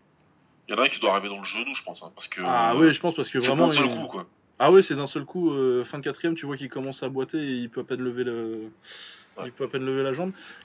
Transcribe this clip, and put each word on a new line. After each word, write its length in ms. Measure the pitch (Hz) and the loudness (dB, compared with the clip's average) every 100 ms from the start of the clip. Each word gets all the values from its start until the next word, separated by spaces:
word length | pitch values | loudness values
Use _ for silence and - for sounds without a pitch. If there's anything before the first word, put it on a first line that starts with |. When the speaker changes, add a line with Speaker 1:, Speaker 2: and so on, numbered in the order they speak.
| _ _ _ _ _ _ - | _ _ _ _ _ _ -6
Speaker 1:
Il 60 | |
y 40 | 113 | 0
en 20 | |
a 60 | 143 | 0
un 20 | |
qui 100 | - | 2
doit 120 | 107 | 2
arriver 180 | 98 101 | 2 0
dans 120 | 98 | -8
le 40 | |
genou, 300 | 98 107 127 | -8 -8 -8
je 80 | 131 | -10
pense, 200 | 90 85 | -12 -14
hein, 80 | 85 | -16
parce 140 | - - | -16 -12
que, 120 | 95 | -6
Speaker 2:
Ah 300 | 90 120 113 | 0 2 4
Speaker 1:
euh, 60 | 127 | 6
Speaker 2:
oui, 140 | 160 | 6
je 60 | 143 | 6
pense, 140 | 175 | 0
parce 140 | 156 131 | -2 -2
que 100 | 131 | 0
Speaker 1:
c'est 100 | 127 | 2
Speaker 2:
vraiment, 180 | 143 170 | 4 4
Speaker 1:
d'un 80 | |
seul 120 | 147 127 | 4 2
Speaker 2:
il 140 | 117 | -2
Speaker 1:
coup, 60 | 98 | -6
quoi. 200 | 95 - _ _ - | -10 -14 _ _ 2
Speaker 2:
Ah 140 | 143 | 8
oui, 100 | 185 | 10
c'est 120 | 185 | 8
d'un 120 | 143 139 | 2 -4
seul 200 | 147 135 | -6 -6
coup, 260 | 180 165 | -2 0
euh, 320 | 139 131 123 | 2 2 2
fin 140 | 120 147 | -2 -6
de 60 | |
quatrième, 320 | 143 139 170 165 | -6 -4 -2 -2
tu 100 | 143 | -6
vois 100 | 135 | -8
qu'il 140 | 135 | -8
commence 320 | - 135 131 | -6 -8 -6
à 80 | 131 | -6
boiter 280 | 135 131 160 | -4 -4 -4
et 180 | 143 127 | -4 -4
il 120 | 117 | -6
peut 120 | 131 | -8
à 20 | |
peine 160 | 117 127 | -6 -4
lever 240 | 127 120 | -2 -2
le, 460 | 123 117 113 113 110 - - - - - - 101 | -2 -4 -4 -6 -10 -16 -20 -18 -18 -20 -18 -12
Speaker 1:
Ouais. 60 | 123 | -12
Speaker 2:
il 60 | |
peut 120 | 120 | -8
à 40 | 131 | -6
peine 180 | 135 131 | -4 -2
lever 160 | 135 | -2
la 100 | 135 | -2
jambe. 200 | 131 190 - - - | -2 -6 -8 -16 -18